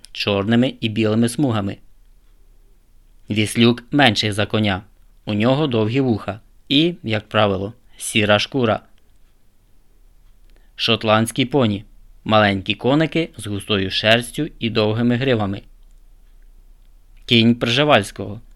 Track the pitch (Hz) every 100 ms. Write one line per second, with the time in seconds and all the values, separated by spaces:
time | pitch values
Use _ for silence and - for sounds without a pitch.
0 | - - 107 101 98 117 127 - 113 107
1 | 107 110 117 135 139 110 98 - - -
2 | - - _ _ _ - _ _ _ _
3 | _ - - 107 104 117 117 120 - 143
4 | 127 98 107 101 101 110 107 92 - _
5 | _ _ - 104 117 135 156 113 107 135
6 | 131 104 - 95 - _ - 139 170 175
7 | 113 107 - 110 104 95 101 - - -
8 | - 110 104 104 - 139 117 101 - -
9 | _ _ - _ _ _ _ - _ _
10 | _ _ - - - - - - - 110
11 | 110 107 113 - 123 143 113 101 - -
12 | - - 92 110 101 98 92 101 120 147
13 | 156 160 165 - 101 101 - 101 95 -
14 | 107 117 120 - 160 - 113 113 107 113
15 | 120 120 135 113 98 98 - - - -
16 | - - - - - - - - - -
17 | - - - 117 113 120 120 123 151 123
18 | 98 - 104 104 -